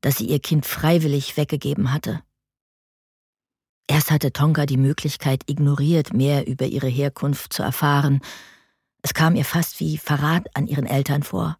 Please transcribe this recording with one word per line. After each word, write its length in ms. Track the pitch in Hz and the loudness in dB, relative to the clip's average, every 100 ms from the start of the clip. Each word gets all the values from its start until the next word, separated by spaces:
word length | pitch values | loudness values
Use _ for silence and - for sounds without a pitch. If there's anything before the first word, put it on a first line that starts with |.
dass 160 | 135 139 | 0 -2
sie 80 | 110 | 0
ihr 140 | 143 | -2
Kind 260 | - 156 - | 2 0 0
freiwillig 720 | - 151 170 156 143 135 - | -2 2 2 2 0 -2 -4
weggegeben 560 | 143 147 139 139 135 | -2 -2 -4 -2 0
hatte. 280 | 143 - 107 - _ _ _ _ _ _ _ _ _ _ _ _ _ _ _ - | 0 -4 -8 -10 _ _ _ _ _ _ _ _ _ _ _ _ _ _ _ 0
Erst 240 | 143 - | 2 4
hatte 200 | 156 143 | 2 2
Tonka 340 | - 147 151 147 | 2 2 4 2
die 120 | 131 | 2
Möglichkeit 720 | 135 139 151 - - 135 - | 2 2 -4 -2 -2 -2 -2
ignoriert, 640 | 143 143 143 143 165 147 | 0 2 2 2 2 2
mehr 340 | 113 135 143 - | 0 2 2 0
über 180 | 131 127 | -4 -2
ihre 220 | 123 131 | -2 -2
Herkunft 640 | 123 143 - 143 139 - | 0 -2 -2 -4 -4 -6
zu 120 | - | -6
erfahren. 580 | - 135 147 143 143 139 - - - - _ _ _ _ | -4 0 2 4 4 2 -2 -18 -20 -20 _ _ _ _
Es 120 | 151 | -8
kam 220 | - 160 170 | 0 2 2
ihr 100 | 143 | 0
fast 340 | 175 165 - | -2 -2 -4
wie 180 | 156 156 | -4 -4
Verrat 580 | - 147 147 170 - - | -2 0 2 0 -2 -4
an 120 | 143 | -2
ihren 180 | 143 131 | -2 -2
Eltern 380 | 135 139 143 | -2 0 -2
vor. 340 | 143 180 170 156 | -2 -4 -4 -6